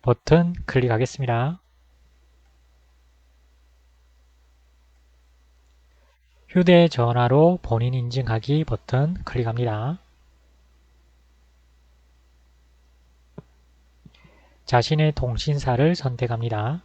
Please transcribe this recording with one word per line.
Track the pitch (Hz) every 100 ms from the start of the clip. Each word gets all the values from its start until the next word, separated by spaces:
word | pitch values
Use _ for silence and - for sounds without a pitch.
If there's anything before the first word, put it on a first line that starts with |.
버튼 | - 120 - 160 175 175 -
클릭하겠습니다. | 131 123 110 127 - 127 117 131 175 _ _ _ _ _ _ _ _ _ _ _ _ _ _ _ _ _ _ _ _ _ _ _ _ _ _ _ _ _ _ _ _ _ _ _ _ _ _ _ _ _ _ _ _ _ _ _ _ _
휴대전화로 | 180 175 175 170 123 120 120 120 135 165 180
본인 | - 113 120
인증하기 | 127 120 127 117 113 117 147
버튼 | 160 113 - 127 151 180 -
클릭합니다. | 135 117 117 120 107 120 180 _ _ _ _ _ _ _ _ _ _ _ _ _ _ _ _ _ _ _ _ _ _ _ _ _ _ _ _ _ _ _ _ _ - _ _ _ _ _ _ - _ _ _ _ _ -
자신의 | 120 - 156 151
통신사를 | 147 123 113 - 143 131 123 151 175
선택합니다. | 131 120 120 117 117 110 110 165